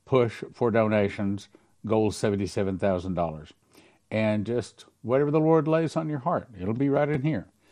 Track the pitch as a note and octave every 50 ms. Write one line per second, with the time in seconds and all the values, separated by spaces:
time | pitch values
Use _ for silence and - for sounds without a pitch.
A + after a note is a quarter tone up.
0 | _ - C3+ C3 A#2+ A2+ - - - - - - A#2+ A#2 G#2 A2+ A2 G#2+ A2 G#2
1 | G2+ G2 - - G2+ G2 G2+ F#2+ - - - _ _ _ _ _ - G2+ A2+ A2
2 | A2 G#2 F#2 - - A2 G2+ G2 G2+ F2+ - A2 G2 G2 F#2+ F2 G#2+ G2 F#2 F2+
3 | E2+ F#2+ F2 F2 E2+ D#2+ D#2 D2+ D2+ - - _ _ _ _ - - - _ _
4 | _ _ A2+ A2 A2 G#2+ G#2+ G#2+ G2 G#2+ A#2+ A#2+ - - - - - - _ _
5 | - A2 C3 C#3 D3 D3 D3 D#3+ D#3 D#3+ D#3+ D#3+ C#3+ D#3 D#3+ E3 E3 C#3+ - E3
6 | D#3+ D#3 D3+ C3+ B2 E3+ F3 G#2+ - - A2 F2 F2+ G2+ A2+ B2 C#3 C#3+ C3+ C#3+
7 | D3 C#3+ D3+ C3+ B2+ D#3 C#3 F#2 D#2 - _ _ _ _